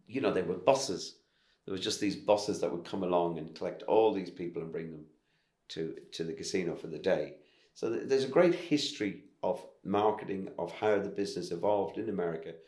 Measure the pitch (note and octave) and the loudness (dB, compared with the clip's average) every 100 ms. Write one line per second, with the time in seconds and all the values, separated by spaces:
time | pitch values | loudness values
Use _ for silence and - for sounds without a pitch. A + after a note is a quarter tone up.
0 | - A#2 G2+ F2+ E2+ F2+ - - - E2 | -8 -2 2 2 0 2 4 4 2 -4
1 | - - _ _ _ _ - F#2+ G#2+ - | -6 -14 _ _ _ _ -8 -4 -2 0
2 | G2+ F#2+ - - - F2 E2+ E2+ - G2 | 0 2 4 4 4 0 -2 -2 -6 -4
3 | F2+ F2+ F2 E2 D#2+ - F#2 - - G#2 | 2 4 2 -2 -8 -6 -6 -4 2 6
4 | A2 G2 F2 - E2+ E2 D#2+ E2 E2 D#2 | 6 4 -4 -8 -8 -6 -6 -6 -8 -10
5 | D#2 _ _ _ _ _ - E2 E2 - | -16 _ _ _ _ _ -12 -6 -6 -8
6 | - - E2 D#2+ F2+ F#2+ E2+ - D#2+ D2+ | -10 -8 -6 -6 -2 -2 -2 -4 -8 -2
7 | F#2+ D#2 - - _ _ _ - A2+ A#2 | 2 2 0 -8 _ _ _ -6 -4 -2
8 | - C3+ B2+ D#3+ F3 E3+ - D3 - - | 2 2 4 6 6 4 2 0 0 -2
9 | G#2 E2 - _ F#2 F2+ - - - G2+ | -4 -4 -14 _ -2 -2 -6 -12 -2 2
10 | G#2+ - - F#2+ F#2 - E2+ - G#2+ G2+ | 2 2 -2 -6 -6 -6 -6 -2 2 2
11 | F#2+ - G2 F2+ F2 E2+ G2 G#2 F#2+ - | 0 -2 -4 -4 -4 0 2 2 0 -4
12 | A2 G2 E2+ E2 - - | -4 -2 -2 -4 -8 -14